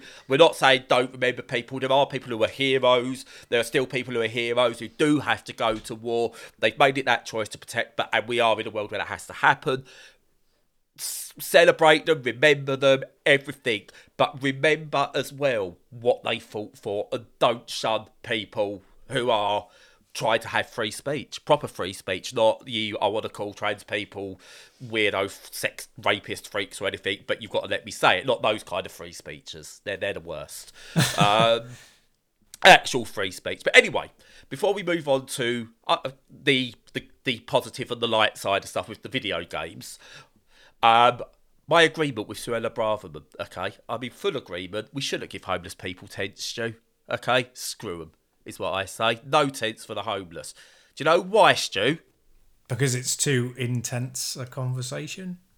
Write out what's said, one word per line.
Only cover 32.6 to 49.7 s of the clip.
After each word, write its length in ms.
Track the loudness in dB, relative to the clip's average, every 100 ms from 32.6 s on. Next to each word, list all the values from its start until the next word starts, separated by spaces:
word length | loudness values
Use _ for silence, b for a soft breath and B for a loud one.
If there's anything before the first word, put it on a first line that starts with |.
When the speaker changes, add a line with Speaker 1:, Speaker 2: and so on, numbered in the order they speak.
Speaker 1:
actual 420 | 8 8 8 -4 -4
free 240 | -4 -6
speech. 300 | -6 -8 -4
But 120 | 4 6
anyway, 340 | 6 0 -6 _ b b b
before 240 | -2 0
we 80 | 0
move 260 | -2 -2 0
on 200 | 0 0
to, 420 | -4 -2 -2 -6 _ -2
uh, 100 | -2 -2 -14 _
the, 420 | -4 2 2 0 -8 _
the, 140 | -10 -10 _
the 160 | -4 -4
positive 500 | 0 0 0 -6 -8
and 100 | -4
the 60 | 2
light 300 | 4 2 0
side 240 | -2 -2
of 60 | -2
stuff 200 | -8 -8
with 140 | -12
the 60 | -8
video 340 | -6 -4 -6
games, 560 | -6 -8 -10 -12 -16 -18 B B B _ _ b b _
um, 400 | 4 8 6 4 -6 _ _ _ 2
my 160 | 4
agreement 440 | 4 2 -4 -4 -8
with 120 | -8
Suella 300 | -6 -4 -4
Braverman, 500 | -2 -2 -2 -6 -16 -16 -12
okay? 360 | -10 -8 -8 -8 -10
I'm 140 | -10
in 60 | -10
full 260 | -6 -6 -6
agreement. 520 | -8 -10 -8 -8 -8
We 80 | -8
shouldn't 280 | -6 -6 -8
give 140 | -12
homeless 320 | -6 -6 -6 -12
people 320 | -12 -12 -14
tents, 360 | -8 -8 -8
Stu. 300 | -10 -6 -8 -8 _ _ -8
Okay? 420 | -6 0 0 -2
Screw 480 | -8 -12 -10 -10 -10
'em, 100 | -12 _ _ _ -18
is 120 | -8
what 160 | -4
I 120 | -4 -6
say. 340 | -2 0 0
No 240 | 0 2 2
tents 360 | -2 -6